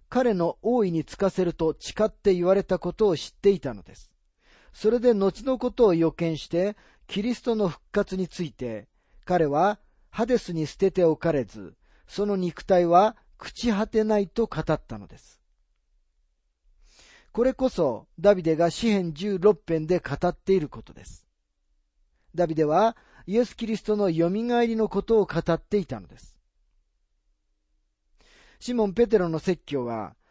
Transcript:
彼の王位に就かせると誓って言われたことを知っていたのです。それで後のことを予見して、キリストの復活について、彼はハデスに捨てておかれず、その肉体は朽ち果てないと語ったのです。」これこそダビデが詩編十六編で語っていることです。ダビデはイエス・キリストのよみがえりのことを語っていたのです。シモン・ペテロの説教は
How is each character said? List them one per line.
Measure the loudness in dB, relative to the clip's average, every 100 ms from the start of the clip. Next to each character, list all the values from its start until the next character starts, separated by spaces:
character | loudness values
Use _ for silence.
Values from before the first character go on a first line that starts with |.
| _
彼 | 0 0
の | 0 -2 -2
王 | -2 0 0
位 |
に | -2
就 | -6 -4
か | -2
せ | 0 -2
る |
と | -2 -4 -4
誓 | -8 -2 -2
っ |
て | 0 0
言 | 2 2
わ | 2
れ |
た | 2 -2
こ | -4
と | 0 0
を | 0
知 | -4 0
っ |
て | 2
い | 2
た | -2 -10
の |
で | -14
す。 | -20 -20 _ _ _ _ _ _
そ | -4 0
れ | 2
で | 4
後 | 4 2 0
の | -4 -2
こ | -2
と | 2 4
を |
予 | 4 2
見 | 0 -4 -4
し | -4
て、 | -2 -2 -4 _ _ -10
キ | -6
リ | -4 -4
ス |
ト | -2 0
の | -2
復 | -4 _
活 | -4 -2 -4
に | -6
つ | -6
い | -10
て、 | -8 -10 -10 -12 _ _ -16 -2
彼 | 0 2
は | 2 0 -2 _ _ _
ハ | -4 0
デ | -2
ス | -2
に | -6 -6
捨 | -2
て | -2
て | 2 2
お | 2
か | 0
れ | -2 -4
ず、 | -10 -18 -20 _ _ -12
そ | -6 -2
の | -2
肉 | -4 -6
体 | 2 2 6
は | 6 4 0 _ _
朽 | -18
ち | -6 -2
果 | -2 -2
て | -2
な | 0 0
い | -2
と | -4 -4
語 | -4
っ | -4 -4 -6
た | -16
の | -16
で | -20
す。」 | -20 _ _ _ _ _ _ _ _ _ _ _ _ _ _ _ _ _ -20 -20 _
こ | -2
れ | -2
こ | 0 -2
そ | 0 -2 -2 -10 0
ダ | 4 4
ビ |
デ | 2 2
が | 0
詩 | 0 0
編 | 0 -2
十 | -6 -6 2
六 | 2 2 0
編 | -4 -2
で | -2
語 | -2 -4 -4
っ | -2
て | 0
い | 0
る | -2
こ | -10
と | -20
で | -20 -20
す。 | -20 _ _ _ _ _ _ _ _ _ _ _ -2
ダ | -2
ビ | 0
デ | 2
は | 2 2 -2 _ -20 -4
イ | -2
エ | -2
ス・ | -4
キ | -6
リ | -6
ス |
ト | -4 -2
の | 0
よ | 2 0
み | 0
が | -2 0
え | 0
り | 0
の | -2
こ | -2
と | 0 2
を | 2
語 | -2 -2
っ | -4
て | -2 -4
い | -4
た | -10
の | -14
で | -20
す。 | -20 _ _ _ _ _ _ _ _ _ _ _ _ _ _ _ _ _ _ _ _ _ _ _
シ | -6
モ | -2 0
ン・ |
ペ | 2 4
テ | 4
ロ | 2
の | -2
説 | -2 -4 -4
教 | -4 -4
は | -6 -8 -14 _